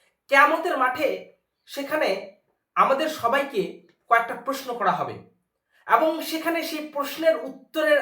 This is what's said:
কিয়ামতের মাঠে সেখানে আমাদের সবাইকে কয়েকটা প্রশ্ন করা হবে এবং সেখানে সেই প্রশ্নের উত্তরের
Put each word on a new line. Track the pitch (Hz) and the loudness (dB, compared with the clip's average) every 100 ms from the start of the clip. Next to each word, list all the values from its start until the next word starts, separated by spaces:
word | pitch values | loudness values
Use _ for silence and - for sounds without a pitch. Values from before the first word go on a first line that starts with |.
| _ _ - | _ _ 2
কিয়ামতের | 277 294 320 349 277 | 4 6 4 0 0
মাঠে | 254 240 220 180 - _ _ _ - | 0 0 -2 -2 -10 _ _ _ -14
সেখানে | 277 277 311 240 190 - - _ _ _ 180 | -10 -4 -2 0 -2 -6 -18 _ _ _ 2
আমাদের | 208 269 311 - | 2 2 0 -2
সবাইকে | 233 - - 214 170 - - _ - | 0 0 0 -2 -4 -6 -20 _ 2
কয়েকটা | 233 233 - - | 2 2 -6 -6
প্রশ্ন | 269 247 233 | -6 -6 -2
করা | 190 - | 0 0
হবে | 131 98 - _ _ _ _ _ - 226 | -4 -10 -16 _ _ _ _ _ 2 4
এবং | 320 320 - | 4 0 -4
সেখানে | 320 320 330 - | -4 -2 -2 -4
সেই | 302 302 285 | -8 -8 -6
প্রশ্নের | 277 311 320 320 269 | -6 0 2 2 -2
উত্তরের | - - 311 311 294 | -14 -10 -2 2 2